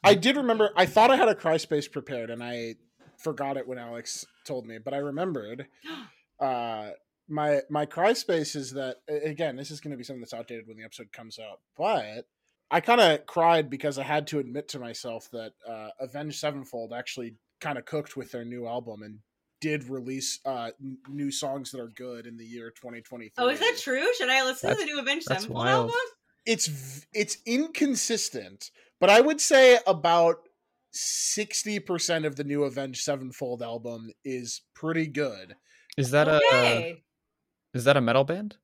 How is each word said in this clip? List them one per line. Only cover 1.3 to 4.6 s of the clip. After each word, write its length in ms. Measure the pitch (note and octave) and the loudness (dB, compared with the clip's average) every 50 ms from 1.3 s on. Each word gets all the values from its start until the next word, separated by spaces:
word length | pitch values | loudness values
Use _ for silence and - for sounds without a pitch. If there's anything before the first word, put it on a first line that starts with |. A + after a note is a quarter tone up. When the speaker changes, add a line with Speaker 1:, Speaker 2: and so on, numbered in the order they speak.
| G3+ | 4
Speaker 1:
cry 240 | - - E3 D#3+ D#3+ | 4 2 2 2 2
space 300 | - - D#3+ D3 C#3+ - | 2 0 -2 -2 -2 -2
prepared, 420 | - D3 - - C#3+ B2 A#2 A2+ | -8 -10 -8 -8 -8 -8 -8 -8
and 140 | A#2 A#2 A#2+ | -8 -10 -8
I 320 | A#2+ A#2+ A#2+ A#2 A#2 A2+ _ _ _ _ _ _ - _ _ | -8 -8 -8 -8 -10 -12 _ _ _ _ _ _ -20 _ _
forgot 400 | - D#3+ D3+ B2+ C#3+ C3+ C#3 C#3 | -6 -6 -4 -4 -4 -4 -4 -4
it 100 | B2 B2 | -6 -8
when 120 | B2+ B2 | -8 -10
Alex 480 | A#2+ A#2 A#2 A#2 A#2 - - - - _ _ _ _ | -10 -10 -12 -12 -10 -10 -12 -12 -12 _ _ _ _
told 220 | - D3 B2+ | -8 -8 -8